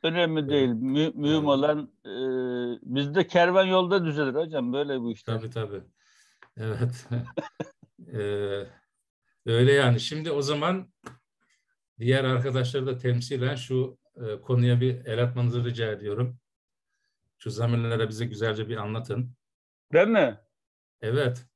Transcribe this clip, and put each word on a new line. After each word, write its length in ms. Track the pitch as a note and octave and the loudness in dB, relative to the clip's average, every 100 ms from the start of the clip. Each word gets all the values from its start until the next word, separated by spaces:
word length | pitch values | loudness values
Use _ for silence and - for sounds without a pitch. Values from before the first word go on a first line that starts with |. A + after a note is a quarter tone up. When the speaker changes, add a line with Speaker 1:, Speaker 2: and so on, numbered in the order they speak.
Speaker 1:
Önemli 360 | E3 E3 E3+ D#3 | 0 2 2 2
Speaker 2:
Evet. 100 | C#3+ | 2
Speaker 1:
değil. 200 | D3 C3 | 2 2
Mü-, 420 | A2+ C3 C#3 D#3+ - | 2 0 2 0 0
mühim 100 | D3 D#3 | 0 2
Speaker 2:
Evet. 80 | D3 | 4
Speaker 1:
olan, 480 | C3+ D3 D3+ C3+ _ A#2+ | 2 4 0 -4 _ -12
e, 40 | G2+ C3 B2+ B2+ B2 A#2+ A#2+ | -6 -4 -2 -2 -4 -4 -8
bizde 440 | - B2+ C#3+ D#3+ F3+ | -4 -2 0 0 2
kervan 380 | F3+ F3 F#3 F#3+ | 4 6 4 4
yolda 400 | F#3 F3+ G3 E3+ | 4 4 0 0
düzelir 280 | D3 C#3+ C3 | 0 0 0
hocam. 380 | E3 D#3 B2 | -2 -4 -2
Böyle 260 | B2+ C#3+ C3 | -2 -2 -4
bu 100 | A#2 | -4
işler. 240 | A2 - A2+ | -8 -6 -6
Speaker 2:
Tabii, 100 | A2 | -6
tabii. 320 | A#2 G#2+ G2+ - _ _ _ _ _ - - | -8 -8 -10 -14 _ _ _ _ _ -20 -10
Evet. 500 | A2 G#2+ B2 B2 - | -6 -2 -2 -4 -6
<laughs> 60 | A#2+ A#2+ - - _ - _ - _ D#3+ | -6 -6 -10 -12 _ -12 _ -20 _ -12
E, 60 | A2+ G2+ G2+ G2+ G2 G2+ - _ _ _ _ _ _ - | -6 -4 -4 -4 -6 -8 -16 _ _ _ _ _ _ -2
öyle 280 | A#2 B2+ | 4 6
yani. 260 | C#3 B2+ A#2+ | 6 6 2
Şimdi 320 | - D3+ D#3 | 0 -6 -4
o 100 | D3 | -2
zaman 520 | C#3 D3 D#3 F#3+ F#3 _ - - _ _ _ _ _ _ _ _ | -2 0 0 -2 -4 _ -20 -20 _ _ _ _ _ _ _ _
diğer 240 | A#2 C3+ | 2 2
arkadaşları 600 | C3 B2+ C3 C3 B2 C#3 C3 | 2 0 0 0 0 -2 -4
da 100 | B2 | -2
temsilen 580 | B2+ A#2+ - C3+ B2+ C#3 | 0 0 -2 -2 -2 -4
şu, 420 | - C3 C3 - _ - | -2 -2 -2 -6 _ -12
e, 260 | A#2 G#2 | -8 -8
konuya 400 | - B2 A#2+ A#2+ | 0 2 4 4
bir 240 | B2+ B2+ - | 2 -2 -4
el 180 | A2+ | -2
atmanızı 420 | B2 B2 A#2+ A#2+ A#2+ | 0 2 0 0 -2
rica 260 | A#2 A2+ | -2 -4
ediyorum. 460 | G#2 G#2 G#2 B2 - _ _ _ _ _ _ _ _ _ _ | -4 -6 -4 -4 -6 _ _ _ _ _ _ _ _ _ _
Şu 140 | - | -12
zamirlere 580 | G2 A#2 A#2 A#2 A#2 A2 | -4 0 0 0 -2 -2
bize 160 | A2 A#2+ | -4 -6
güzelce 440 | G#2 A2+ G#2+ G#2+ | -4 -4 -2 -6
bir 80 | A2 | -6
anlatın. 560 | G#2 A2 A#2+ G#2+ B2 - _ _ _ _ _ | -6 -6 -4 -4 -6 -10 _ _ _ _ _
Speaker 1:
Ben 160 | D3 G#3 | 4 4
mi? 280 | A3 C#3 G#2 _ _ _ _ _ _ | 4 2 0 _ _ _ _ _ _
Speaker 2:
Evet. 440 | A2 B2+ B2 B2 - | -2 0 0 -2 -12